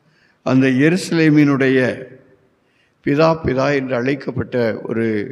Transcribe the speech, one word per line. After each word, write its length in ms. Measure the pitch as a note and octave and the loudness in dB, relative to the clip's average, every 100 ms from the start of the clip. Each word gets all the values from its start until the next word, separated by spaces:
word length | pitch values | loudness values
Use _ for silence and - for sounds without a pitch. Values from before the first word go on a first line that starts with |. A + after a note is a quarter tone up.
| _ _ _ _ | _ _ _ _
அந்த 240 | - C3 C3+ | 0 2 2
எருசலேமினுடைய 1080 | B2+ D3+ F3+ - E3 D#3+ D3+ C#3+ C3+ C3 C3 B2 - - - _ _ _ _ _ _ _ _ - | 2 2 0 -2 0 4 4 4 2 2 2 0 -4 -12 -20 _ _ _ _ _ _ _ _ -2
பிதா, 240 | C#3+ D#3+ D#3+ - | 2 2 0 -2
பிதா 300 | C3 C#3 C#3+ | -2 0 -2
என்று 200 | C3 B2+ | -2 -4
அழைக்கப்பட்ட 880 | B2+ C#3 - A#2+ A#2 B2 A#2 G#2+ | -2 -4 -6 -8 -6 -2 -2 -4
ஒரு 240 | - A2 A2+ G#2+ - | -6 -4 -2 -2 -6